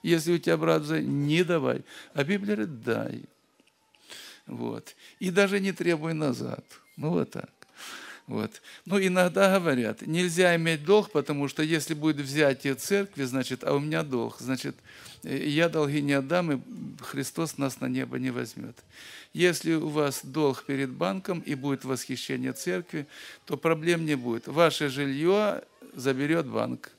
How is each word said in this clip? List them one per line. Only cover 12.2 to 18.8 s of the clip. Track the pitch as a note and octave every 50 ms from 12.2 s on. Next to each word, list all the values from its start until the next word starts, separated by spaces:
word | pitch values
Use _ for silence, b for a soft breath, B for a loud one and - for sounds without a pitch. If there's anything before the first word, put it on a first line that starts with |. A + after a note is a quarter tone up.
| C#3+ C3 C#3 D3+ D3+ C#3 C3+ B2 - C#3+ C3+
церкви, | A#2+ - - G3 G3+ G3 G3 - C3+
значит, | C#3 B2 B2 C3+ B2+ - C3 B2+
а | - C#3+
у | C#3+ C#3+
меня | D3 D#3 D#3 D#3+
долг, | E3 D3 B2+ A#2+ A#2 A#2 - -
значит, | - B2 C3 B2 - C#3 - - B B B B B B B B
э, | - - B2 C#3 -
я | D3+ C#3+ D#3 E3+ E3+
долги | D#3+ D#3+ D3+ C#3 C#3+ D3+
не | C#3+ C#3+ C#3+
отдам, | C#3 C3+ C3+ E3+ F3+ F3+ D#3+
и | C#3+ B2+ - - - - - - - -
Христос | - - - D3 C3+ - - - E3 D3+ -
нас | - C#3 C3+ B2+ -
на | C3+
небо | B2+ B2+ C3 C3 A#2 B2 B2+
не | B2+ C3
возьмёт. | A#2+ B2 B2 A2+ - - - - A#2+ -